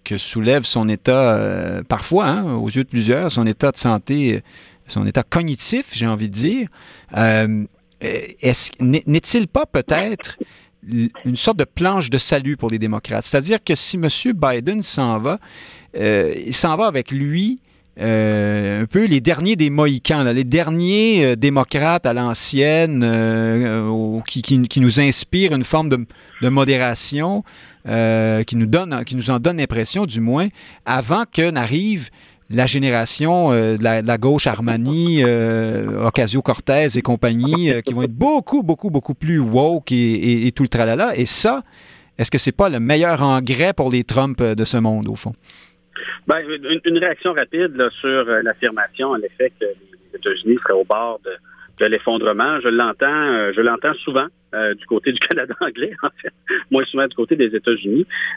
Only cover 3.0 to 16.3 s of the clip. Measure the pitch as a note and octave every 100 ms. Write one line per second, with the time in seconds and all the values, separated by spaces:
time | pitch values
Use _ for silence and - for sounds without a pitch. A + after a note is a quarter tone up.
3 | A2 C3 F3 B2 A2+ G#2+ C#3+ - B2 A2+
4 | - C#3+ C3+ G#2 - - - _ - G#2
5 | G2+ B2 - E3+ E3+ C#3 - A#3+ - -
6 | A2+ A2 A2 G2 C#3+ B3+ G#3+ - - -
7 | - A2 A2+ A2 A2 G#2+ G#2 _ _ -
8 | A2+ - - - B2+ B2+ - - B2 D3+
9 | - D#3 - A#3+ G3+ C4+ D4+ D3 - D#3+
10 | G3+ G#3 - - - - _ _ - A#2+
11 | A#2 - B2+ B2 - G#3 C#3 - F3+ G3
12 | C3 B2+ - D3 C3+ D3 A2+ A2 A2 G#2+
13 | - G#2+ - C#3+ D3+ A3 - D3+ - F#3
14 | D#3+ - B3 G3+ C#3 B2 C3 G#3 F#3+ -
15 | B2 A2 A2 F#3+ - - - - - -
16 | G#2+ G#2 D#2+